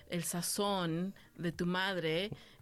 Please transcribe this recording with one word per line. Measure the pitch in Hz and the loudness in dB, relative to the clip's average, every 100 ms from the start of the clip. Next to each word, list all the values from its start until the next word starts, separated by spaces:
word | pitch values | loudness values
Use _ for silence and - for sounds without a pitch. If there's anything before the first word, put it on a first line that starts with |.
| - | -6
el | 175 | -4
sazón | 165 175 - - 202 190 170 165 190 - - - | -2 -2 -2 2 2 2 2 0 -2 -4 -16 -4
de | 170 | -2
tu | - 175 | 0 2
madre, | 180 196 180 160 165 208 - - - | 2 2 2 2 2 0 -6 -14 -12